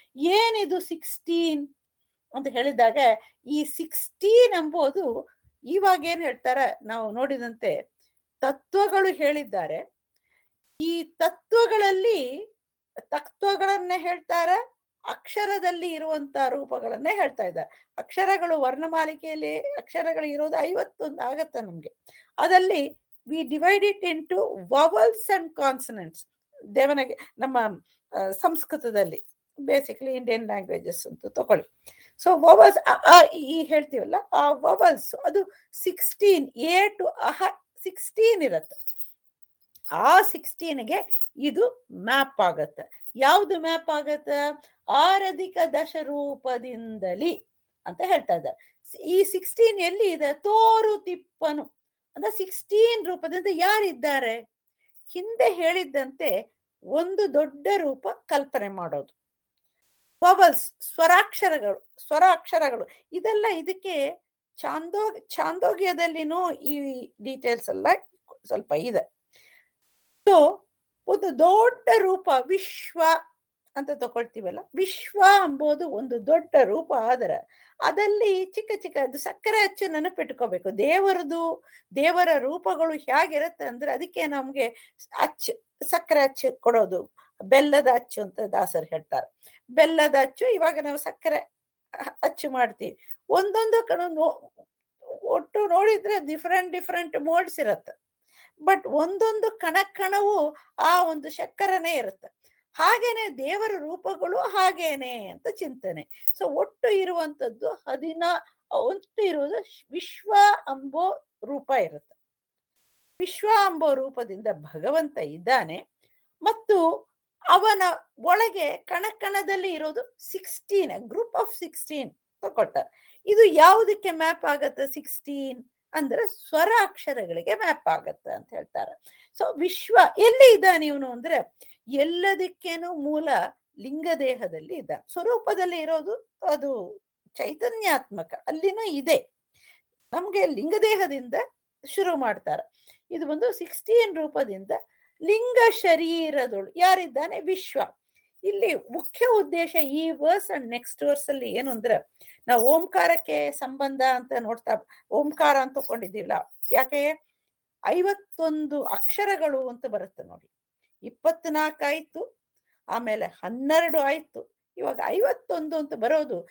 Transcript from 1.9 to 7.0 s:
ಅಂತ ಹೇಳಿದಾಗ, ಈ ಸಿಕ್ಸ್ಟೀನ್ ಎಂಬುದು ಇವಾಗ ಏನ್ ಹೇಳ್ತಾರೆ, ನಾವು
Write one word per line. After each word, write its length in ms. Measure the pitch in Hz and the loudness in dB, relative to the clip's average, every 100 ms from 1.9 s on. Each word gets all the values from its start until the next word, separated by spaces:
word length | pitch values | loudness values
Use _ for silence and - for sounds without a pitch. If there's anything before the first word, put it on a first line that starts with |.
| _ _ _ _ | _ _ _ _
ಅಂತ 140 | 269 277 | -10 -6
ಹೇಳಿದಾಗ, 500 | 233 277 233 226 285 247 220 - _ | -2 0 4 4 6 4 4 -2 _
ಈ 180 | 247 294 | -4 -4
ಸಿಕ್ಸ್ಟೀನ್ 880 | 294 - 320 - - - 403 466 494 | -4 -8 -8 -8 -10 -2 6 8 8
ಎಂಬುದು 720 | 359 311 330 277 381 285 - - _ _ _ | 4 -2 0 0 0 -4 -6 -10 _ _ _
ಇವಾಗ 420 | 240 381 392 359 | -6 0 2 2
ಏನ್ 160 | 330 339 | 0 -4
ಹೇಳ್ತಾರೆ, 560 | 302 247 254 262 247 - | -4 -4 -2 0 -2 -4
ನಾವು 260 | 214 226 | -10 -8